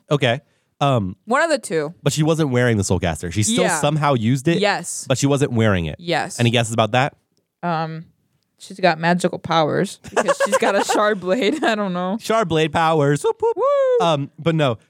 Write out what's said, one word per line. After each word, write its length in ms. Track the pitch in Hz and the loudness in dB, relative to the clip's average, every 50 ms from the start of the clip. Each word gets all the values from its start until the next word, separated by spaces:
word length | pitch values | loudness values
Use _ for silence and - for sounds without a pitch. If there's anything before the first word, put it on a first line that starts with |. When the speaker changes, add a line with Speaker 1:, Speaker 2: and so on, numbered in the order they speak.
| _ - | _ -2
Speaker 1:
Okay. 320 | 151 139 139 120 117 151 - _ _ _ _ _ _ - | 0 2 2 0 0 -2 -6 _ _ _ _ _ _ -2
Um, 340 | 147 139 135 120 98 90 95 - _ | 0 2 2 2 0 -2 -6 -8 _
Speaker 2:
One 160 | - 233 285 | -2 0 0
of 80 | 330 339 | 2 2
the 100 | 302 269 | 0 -2
two. 340 | - - 185 160 147 147 175 _ - | -2 -4 -4 -4 -4 -4 -8 _ -4
Speaker 1:
but 80 | 147 | -2
she 120 | - 147 156 | 0 0 0
wasn't 260 | 151 165 156 160 135 | 2 2 0 0 0
wearing 260 | 123 123 123 123 117 | 2 2 2 2 2
the 80 | 104 95 | 0 0
soulcaster. 480 | - 98 85 90 87 80 - - 87 | 0 -2 0 -2 -2 -4 -4 -6 -4
She 100 | 80 104 107 | -2 -2 0
still 200 | - 226 - - | 0 0 0 0
Speaker 2:
Yeah. 160 | 208 175 156 | 0 0 0
Speaker 1:
somehow 360 | 143 147 156 151 151 147 139 | 0 0 0 0 0 0 0
used 340 | 123 107 113 131 135 127 170 | 0 0 0 -2 0 0 0
it, 100 | 170 190 | 0 0
Speaker 2:
Yes. 460 | 202 202 190 156 175 - - - - | 0 0 -2 -2 -6 -8 -10 -6 -4
Speaker 1:
but 100 | - 131 | -4 -2
she 80 | - - | 0 2
wasn't 260 | 139 143 131 143 - 120 | 2 2 2 0 0 2
wearing 320 | 113 113 110 98 90 82 | 2 2 2 2 2 0
it. 100 | 78 - | -4 -8
Speaker 2:
Yes. 440 | - 175 170 165 143 95 92 - - | -8 -6 -4 -4 -2 -4 -4 -4 0
Speaker 1:
Any 80 | 120 123 | 0 2
guesses 240 | 113 120 117 107 117 | 2 2 0 0 0
about 180 | 113 110 107 | 0 0 2
that? 240 | 107 127 135 147 - _ _ _ _ _ _ _ _ _ | 2 0 0 0 -4 _ _ _ _ _ _ _ _ _
Speaker 2:
Um, 440 | - 175 170 156 165 160 160 160 170 - _ _ _ _ _ _ _ _ _ _ | -6 -4 -4 -4 -4 -6 -8 -12 -16 -20 _ _ _ _ _ _ _ _ _ _
she's 180 | - - 190 - | -20 -20 -4 0
got 180 | 185 175 160 156 | 0 2 2 2
magical 400 | 165 170 175 175 - 175 - 170 | 2 2 2 2 0 -2 -2 -6
powers 600 | - - 165 165 156 143 131 143 175 202 - - - - | -4 0 2 2 2 2 0 0 -2 -4 -6 -12 -16 -6
because 280 | - - - - 571 - 554 | -4 -2 0 0 0 0 0
she's 120 | 202 330 | 0 2
got 180 | 523 - - - | 2 2 2 2
a 80 | - - | 2 0
Speaker 1:
<laughs> 100 | - - | 0 0
Speaker 2:
shard 280 | 277 208 208 220 185 | 2 2 2 0 0
blade. 420 | 180 180 185 254 285 - 294 311 - | -2 -2 0 0 0 0 0 0 0
<laughs> 0 | |
I 120 | - 220 | 0 0
don't 180 | 208 208 190 175 | 0 -2 -2 -4
know. 240 | 180 180 185 196 226 | -4 -4 -4 -4 -4
Speaker 1:
Shard 300 | - - 220 226 220 165 | -2 0 0 0 2 2
blade 240 | 160 156 160 160 147 | 2 0 0 2 2
powers. 500 | 170 165 160 165 156 143 143 147 143 - | 2 2 2 2 4 4 2 2 2 0
Whoop, 180 | 453 440 - | -2 -2 0
whoop. 140 | 415 466 440 | -2 -2 0
Speaker 2:
Woo! 500 | 359 466 554 571 554 539 523 494 480 180 | 0 0 2 2 2 2 2 2 2 2
Speaker 1:
Um, 260 | 170 156 139 139 - - | 2 0 0 -2 -6 -10
but 180 | - 143 170 160 | -6 -2 -2 0
no, 220 | 156 147 131 113 - _ _ | 2 2 0 0 -4 _ _